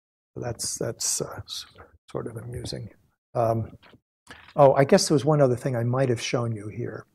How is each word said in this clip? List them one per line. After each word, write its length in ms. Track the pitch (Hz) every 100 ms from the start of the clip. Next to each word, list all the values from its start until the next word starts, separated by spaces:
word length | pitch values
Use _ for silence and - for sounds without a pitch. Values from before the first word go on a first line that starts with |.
| _ _ _
So 80 | 127
that's, 360 | 123 120 - -
that's, 440 | 120 - - -
uh, 200 | - -
s-, 220 | - - - - - _ _
sort 180 | - 123
of 100 | 113
amusing. 520 | 120 123 117 131 120 - _ _ _ 127
Um, 380 | 113 113 95 - - - _ _ - - - -
oh, 180 | 139 139
I 100 | 139
guess 240 | 196 -
there 60 | 151
was 100 | 139
one 160 | 151
other 160 | 135 120
thing 180 | 143 120
I 80 |
might 240 | 120 127 131
have 140 | 117
shown 340 | - 131 117 110
you 140 | 104
here. 360 | 98 117 113 -